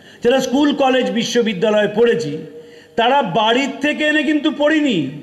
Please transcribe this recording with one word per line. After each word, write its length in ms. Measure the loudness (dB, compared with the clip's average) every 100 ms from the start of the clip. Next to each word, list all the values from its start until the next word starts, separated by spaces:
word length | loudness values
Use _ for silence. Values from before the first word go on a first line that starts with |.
| -20 -4
যারা 160 | 0 0
স্কুল, 320 | 0 0 0
কলেজ, 380 | 2 2 2 0
বিশ্ববিদ্যালয়ে 800 | -2 -2 0 0 0 0 2 2
পড়েছি, 440 | 2 2 2 -4 -8 -12 -18 -20 -20 -8 -2
তারা 260 | 2 2
বাড়ির 480 | 0 0 2 0 -2 -2
থেকে 240 | -4 -2
এনে 180 | 0 0
কিন্তু 280 | 0 0 -2
পড়িনি। 600 | 0 0 2 0 0 -4 -8